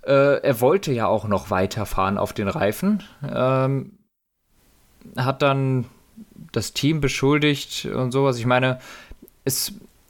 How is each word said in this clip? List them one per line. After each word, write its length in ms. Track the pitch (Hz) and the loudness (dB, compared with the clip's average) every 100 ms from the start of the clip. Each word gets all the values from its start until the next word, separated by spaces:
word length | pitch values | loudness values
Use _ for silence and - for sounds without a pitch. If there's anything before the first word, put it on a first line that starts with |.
Äh, 400 | - 139 139 139 | 4 4 4 4
er 180 | - 117 | 2 2
wollte 320 | 123 190 175 | 2 2 0
ja 140 | 123 104 | -2 0
auch 200 | 104 104 | 0 0
noch 240 | 98 - | -2 0
weiterfahren 680 | 92 95 - 101 - 95 98 | 0 0 -2 -4 -2 0 0
auf 140 | 98 | -2
den 160 | - 101 | -2 -4
Reifen. 540 | - 101 107 190 208 - - 143 | 0 0 0 0 -2 -4 -12 -8
Ähm, 640 | 117 127 131 131 135 - - _ _ _ _ _ _ _ _ _ _ - - | -2 0 2 0 -2 -6 -18 _ _ _ _ _ _ _ _ _ _ -16 -4
hat 240 | 127 135 | -2 2
dann 460 | 143 135 135 131 117 _ _ - - - - | 2 2 0 0 -4 _ _ -20 -20 -20 -6
das 220 | - 104 | -6 -4
Team 260 | - 143 160 | -2 0 0
beschuldigt 880 | 139 - 135 147 151 139 - - - | 0 0 2 4 2 0 -4 -10 -6
und 260 | 117 127 | -4 -2
sowas. 260 | 131 139 120 | 2 0 0
Ich 80 | 117 | 2
meine, 340 | 127 131 127 - - - - - _ | 2 2 -2 -10 -20 -20 -20 -20 _
es, 280 | - - - - - _ | -4 -4 -6 -10 -20 _